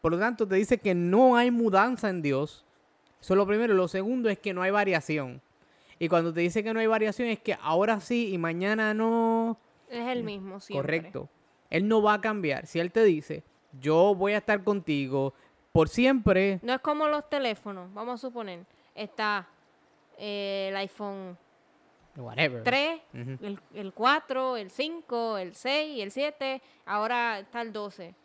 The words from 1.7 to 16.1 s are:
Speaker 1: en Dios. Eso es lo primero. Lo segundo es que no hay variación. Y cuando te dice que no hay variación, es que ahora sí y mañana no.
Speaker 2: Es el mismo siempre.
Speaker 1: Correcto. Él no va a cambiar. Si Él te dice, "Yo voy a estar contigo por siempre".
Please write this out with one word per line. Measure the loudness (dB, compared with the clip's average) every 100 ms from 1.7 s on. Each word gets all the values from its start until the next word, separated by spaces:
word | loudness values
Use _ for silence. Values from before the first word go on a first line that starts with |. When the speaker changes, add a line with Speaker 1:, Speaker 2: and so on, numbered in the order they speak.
| 4 4 0 -2
Speaker 1:
en | -2
Dios. | 0 0 -2 -8 _ _ _ _ _ _
Eso | 0 2
es |
lo | 4
primero. | 2 4 2
Lo | 2
segundo | -2 -2 0 0
es | 0
que | -4 -2
no |
hay | 0
variación. | 2 2 0 0 -4 -4 -10 _ _ _ _ _ -6
Y | 2
cuando | 2 2
te | 0
dice | 0 0
que | -2
no | 0
hay | 2
variación, | 2 0 0 -2
es | -2
que | -2 -4
ahora | 0 2 2 0
sí | 0 -2 0
y | -2
mañana | -2 -2 -2 0 0 0
no. | 0 2 2 2 0 -4 _ _ _
Speaker 2:
Es | -8 -4
el | -4
mismo | -6 -8 -12 -14
siempre. | -8 -6 -2 -4
Speaker 1:
Correcto. | -4 -12 -14 _ _ _ _
Él | -2 2
no | 4
va | 4 2
a |
cambiar. | 0 -2 -2 -4 -4
Si | -4
Él | -2
te | 4
dice, | 4 4 -2 -12 -12 _ _ -6
"Yo | 2 6 6 4
voy | 0
a | 0
estar | 0 0
contigo | 2 -2 0 -2 0 -2 -2 -6 _ _ _
por | 2 2
siempre". | 4 4